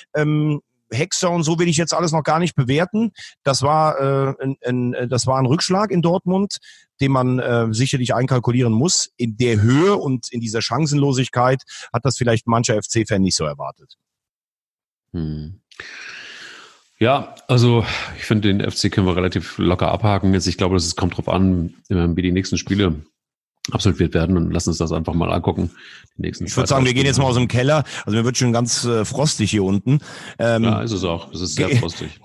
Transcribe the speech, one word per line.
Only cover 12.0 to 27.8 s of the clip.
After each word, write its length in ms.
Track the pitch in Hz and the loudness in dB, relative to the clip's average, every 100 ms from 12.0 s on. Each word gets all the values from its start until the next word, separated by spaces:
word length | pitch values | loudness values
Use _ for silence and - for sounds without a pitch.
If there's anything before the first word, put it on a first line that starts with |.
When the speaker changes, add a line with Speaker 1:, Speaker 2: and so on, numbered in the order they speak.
| 131 | -2
Speaker 1:
das 120 | - | 0
vielleicht 300 | 120 113 - | 0 0 2
mancher 300 | 113 120 107 | 0 2 -2
F-C-Fan 440 | - 117 107 101 | 0 -2 0 0
nicht 140 | 92 - | 0 0
so 100 | 78 | -4
erwartet. 500 | 71 69 - _ - _ _ _ _ _ _ _ _ _ _ _ | -6 -12 -14 _ -20 _ _ _ _ _ _ _ _ _ _ _
Speaker 2:
Hm. 480 | 90 78 78 76 95 _ - - - - - - - - - - - _ _ | -8 -6 -6 -10 -16 _ -20 -18 -16 -16 -16 -18 -18 -18 -20 -20 -20 _ _
Ja, 360 | 113 139 - - - | 2 2 -2 -14 0
also 360 | 123 120 117 107 - - - | 4 6 4 2 -4 -8 -12
ich 60 | |
finde, 240 | - 110 104 | -2 0 2
den 140 | 98 | 0
F 140 | 101 - | -2 -2
C 140 | 98 | -2
können 180 | - 92 | 2 2
wir 80 | 87 | 2
relativ 420 | 90 90 - - | 0 -2 -6 -2
locker 340 | 87 90 85 | 0 2 0
abhaken. 420 | 90 107 98 95 | 2 2 2 2
Jetzt, 140 | 95 92 | 2 0
ich 100 | 85 | 0
glaube, 180 | 92 92 | 2 2
dass 100 | 80 | 0
es 100 | - | -2
kommt 220 | 90 - | -2 -2
drauf 100 | 87 | -2
an, 460 | 87 95 90 82 - _ | 2 2 2 -2 -8 _
äh, 180 | 92 85 85 | 0 2 0
wie 60 | |
die 100 | 90 | 0
nächsten 260 | 90 95 - | 0 -2 -4
Spiele 440 | - 98 95 76 - _ _ _ _ _ - | -2 0 2 0 -8 _ _ _ _ _ -6
absolviert 420 | - 98 85 85 | 0 0 2 0
werden 240 | 85 82 90 | 2 2 2
und 140 | 82 | 0
lass 160 | 85 110 | 0 -2
uns 100 | 82 | -2
das 140 | 82 | -2
einfach 240 | 82 82 82 | -2 -2 -2
mal 180 | 85 | 0
angucken. 380 | 87 92 85 87 - - - - - | 0 0 0 -4 -6 -20 -20 -20 -8
Die 60 | |
nächsten 240 | 82 - - | -8 -6 -4
Speaker 1:
Ich 80 | |
Speaker 2:
zwei, 80 | 127 | -2
Speaker 1:
würd 60 | - | 0
sagen, 160 | 135 | 2
Speaker 2:
drei 60 | 127 | 2
Speaker 1:
wir 40 | |
gehen 60 | 123 | 2
Speaker 2:
Spiele. 100 | 139 | 2
Speaker 1:
jetzt 80 | 123 | 2
mal 80 | 135 | 2
aus 100 | 120 | 2
dem 120 | 120 | 2
Keller. 360 | 120 131 151 | 2 2 2